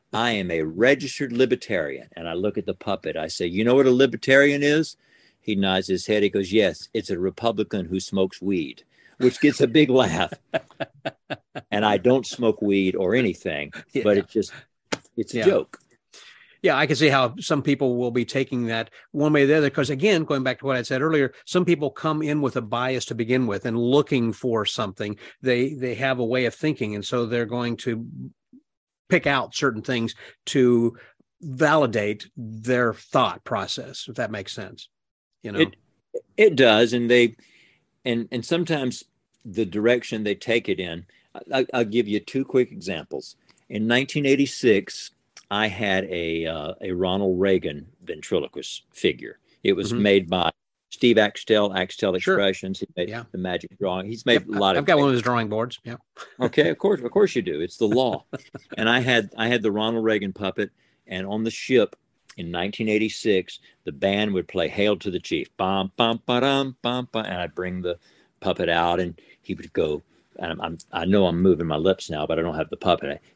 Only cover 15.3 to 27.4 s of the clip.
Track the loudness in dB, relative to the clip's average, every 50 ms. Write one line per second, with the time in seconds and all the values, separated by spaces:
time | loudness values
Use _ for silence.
15.3 | -2 2 2 4 4 2 0 -4 -12 -20 _ _ _ _ _ _ _ -20 -20 -20
16.3 | -20 -20 -20 _ _ 0 2 2 4 4 2 2 2 4 4 4 6 4 2 2
17.3 | -2 -6 -4 -2 -2 0 2 0 0 2 2 0 0 0 -2 0 0 -2 -2 0
18.3 | -2 -2 -2 -2 -2 -4 -2 -2 -2 -4 -6 -6 _ -20 -20 _ -2 0 2 4
19.3 | 6 6 6 6 6 4 4 2 2 0 -2 -2 -2 0 2 2 4 2 2 0
20.3 | -2 0 0 -2 -4 -4 -2 -2 -2 -2 -2 -2 -2 0 0 2 2 2 2 2
21.3 | -2 -8 -10 -2 0 0 2 2 2 0 0 -6 -6 -4 -4 -2 -2 -2 -2 -2
22.3 | 0 0 0 0 -2 -4 -6 -4 -4 -2 -2 -2 -2 -4 -6 -6 -4 -4 0 0
23.3 | 2 2 2 0 -2 -4 -4 -2 -2 0 0 4 4 4 2 2 0 0 0 -2
24.3 | -4 -4 -4 -2 -2 0 -2 -2 -4 -4 -6 -6 -6 -8 -8 -8 -8 -10 -12 -20
25.3 | -16 _ -2 0 0 2 0 -2 -4 -6 -6 -6 -6 -4 -2 -2 -2 -2 -2 -2
26.3 | 0 0 0 -2 -2 -2 -2 -2 -2 -2 -4 -6 -6 -6 -6 -4 -2 -2 -2 -2
27.3 | -2 -4